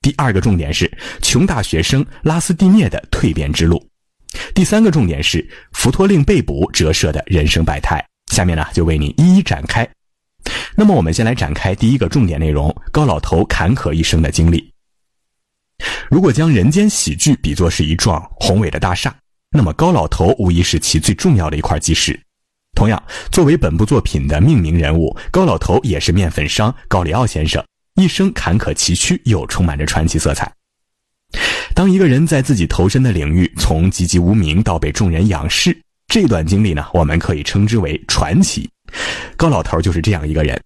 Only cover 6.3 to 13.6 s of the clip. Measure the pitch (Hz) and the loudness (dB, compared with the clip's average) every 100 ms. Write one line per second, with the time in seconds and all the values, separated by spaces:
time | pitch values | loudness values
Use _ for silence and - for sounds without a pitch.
6.3 | 190 - 71 87 - 78 - 80 76 - | 2 0 -2 -2 0 0 0 0 -2 -2
7.3 | 87 76 - 80 71 - 76 - _ - | 0 2 0 0 -2 -2 -4 -6 _ -6
8.3 | - - 156 151 - 85 110 143 - 170 | -2 0 -2 -2 0 0 0 -2 2 4
9.3 | 185 180 95 - 117 113 _ _ _ _ | 4 2 -4 -4 -4 -4 _ _ _ _
10.3 | _ - - - - 214 170 82 82 110 | _ -12 -10 -6 2 4 4 2 0 0
11.3 | 123 78 73 - 98 117 131 85 143 101 | -2 -4 -4 -4 0 0 2 0 2 0
12.3 | 76 80 73 73 - - - 147 78 - | 0 0 0 -2 -4 -4 0 0 0 0
13.3 | 82 - - | 0 0 0